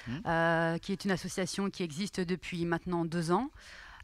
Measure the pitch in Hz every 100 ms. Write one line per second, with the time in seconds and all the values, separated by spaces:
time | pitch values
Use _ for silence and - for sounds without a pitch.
0 | - 139 214 165 165 165 165 165 - 196
1 | 196 180 185 - 180 - 196 - 175 143
2 | 202 - 170 180 - 175 170 165 180 175
3 | 165 175 165 190 285 - - - - -